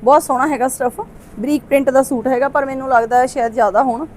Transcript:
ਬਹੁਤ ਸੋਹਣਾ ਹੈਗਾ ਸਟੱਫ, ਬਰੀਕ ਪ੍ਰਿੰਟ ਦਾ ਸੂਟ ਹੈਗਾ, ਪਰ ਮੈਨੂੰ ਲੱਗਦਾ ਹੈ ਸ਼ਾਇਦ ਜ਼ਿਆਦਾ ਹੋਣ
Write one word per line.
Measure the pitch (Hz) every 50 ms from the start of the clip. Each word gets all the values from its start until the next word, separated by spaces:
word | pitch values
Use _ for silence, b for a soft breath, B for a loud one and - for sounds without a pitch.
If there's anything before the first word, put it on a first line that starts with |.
| 214
ਬਹੁਤ | 233 277 302 330
ਸੋਹਣਾ | - 269 247 262
ਹੈਗਾ | 302 302 247 247 262
ਸਟੱਫ, | 247 - 269 254 - - 440 - - B B B B -
ਬਰੀਕ | 208 262 294 285 -
ਪ੍ਰਿੰਟ | - 277 277 269 269
ਦਾ | 254 262 269
ਸੂਟ | 269 285 240 220
ਹੈਗਾ, | 254 262 247 262 277
ਪਰ | 277 285 277
ਮੈਨੂੰ | 269 269 262 262 262
ਲੱਗਦਾ | 262 233 226 226 240 247
ਹੈ | 254
ਸ਼ਾਇਦ | 262 - 294 240 233 214
ਜ਼ਿਆਦਾ | 240 226 208 190 208 254
ਹੋਣ | 269 233 214 311 311 -